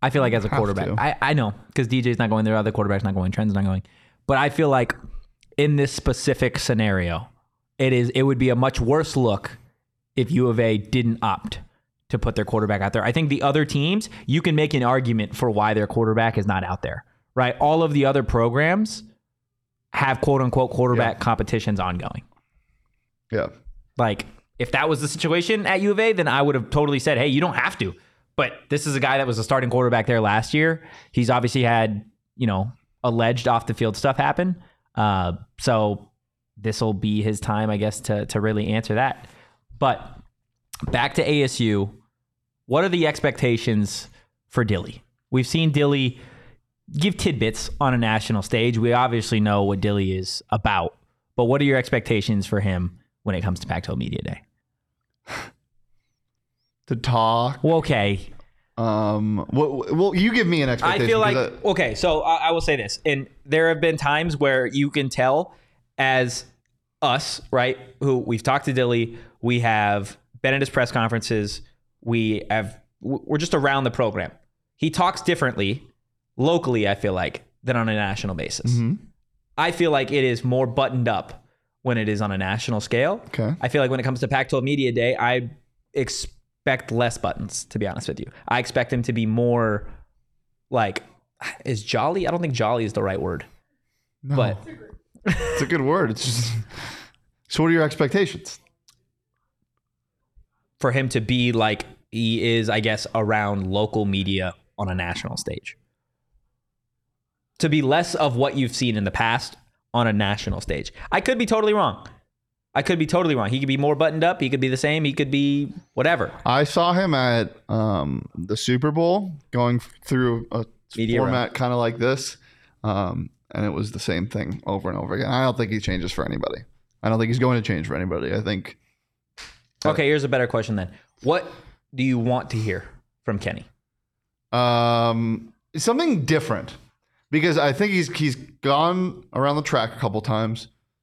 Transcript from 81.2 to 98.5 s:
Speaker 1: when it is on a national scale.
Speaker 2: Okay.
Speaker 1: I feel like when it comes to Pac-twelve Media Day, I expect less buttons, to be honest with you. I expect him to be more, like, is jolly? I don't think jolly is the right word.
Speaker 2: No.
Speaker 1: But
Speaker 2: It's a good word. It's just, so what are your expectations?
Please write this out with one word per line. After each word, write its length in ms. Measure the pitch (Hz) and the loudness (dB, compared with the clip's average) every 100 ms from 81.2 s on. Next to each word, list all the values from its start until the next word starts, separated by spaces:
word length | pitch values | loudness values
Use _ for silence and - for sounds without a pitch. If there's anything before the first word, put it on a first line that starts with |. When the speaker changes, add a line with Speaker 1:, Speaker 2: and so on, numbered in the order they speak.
| - - _ _ _ _ | -4 -14 _ _ _ _
Speaker 1:
when 140 | 127 117 | -2 0
it 120 | 107 | 0
is 120 | 104 | 0
on 100 | 104 | -2
a 60 | 95 | -2
national 420 | 95 110 - 110 | -2 -2 -2 -4
scale. 400 | - 120 147 220 - | -2 0 0 -2 -6
Speaker 2:
Okay. 260 | - 113 165 | -4 -2 -2
Speaker 1:
I 60 | 127 | -2
feel 140 | 147 | 0
like 100 | 131 | 2
when 80 | 131 | 0
it 40 | |
comes 180 | 123 127 | -2 -2
to 60 | 123 | -2
Pac-twelve 360 | 135 135 135 | -2 0 -2
Media 280 | 135 143 127 | 0 0 0
Day, 240 | 120 120 127 | 2 0 0
I 300 | 120 127 120 - _ _ _ | 0 0 -2 -12 _ _ _
expect 1000 | 139 127 - - - _ _ - 131 - | -6 -4 -6 -10 -14 _ _ -4 -4 -2
less 260 | 117 120 - | 0 0 0
buttons, 480 | 95 - 104 - - | -4 -4 -8 -8 -8
to 140 | 107 | -4
be 80 | 98 | -4
honest 200 | - - | -4 -8
with 120 | 69 | -8
you. 80 | - - - | -10 -14 -4
I 120 | 123 | -2
expect 340 | 123 131 120 | 0 -2 -2
him 80 | 123 | -2
to 100 | 117 | -2
be 120 | 117 110 | -2 0
more, 600 | 113 120 120 110 104 - - - _ _ _ _ _ _ | 0 2 2 0 -2 -6 -16 -20 _ _ _ _ _ _
like, 320 | 127 104 98 - _ _ _ - - - | -2 -2 -4 -12 _ _ _ -14 -10 -6
is 180 | 110 | -6
jolly? 440 | - 113 135 190 170 | -2 -2 0 0 -2
I 40 | |
don't 80 | 175 | -2
think 120 | 170 | -2
jolly 320 | 123 107 120 107 | 0 0 0 0
is 80 | |
the 80 | - | -2
right 160 | 101 92 | -2 -2
word. 260 | 85 82 - - _ _ _ _ _ _ | -4 -6 -10 -20 _ _ _ _ _ _
Speaker 2:
No. 120 | 135 139 | -4 0
Speaker 1:
But 220 | 107 101 - - - - _ - 208 | 0 -2 -10 -20 -20 -20 _ -8 -2
Speaker 2:
It's 360 | - 480 480 | -2 -2 -2
a 40 | - | -2
good 140 | 165 | 0
word. 280 | 135 175 135 | 2 2 0
It's 160 | 110 127 | -2 -2
just, 280 | 117 117 113 107 - - - - _ _ _ _ | -2 -2 -4 -8 -14 -16 -16 -20 _ _ _ _
so 140 | - | 0
what 80 | 165 | 2
are 40 | |
your 100 | 165 | 4
expectations? 760 | 151 - 143 196 190 160 - | 2 2 0 2 0 -2 -14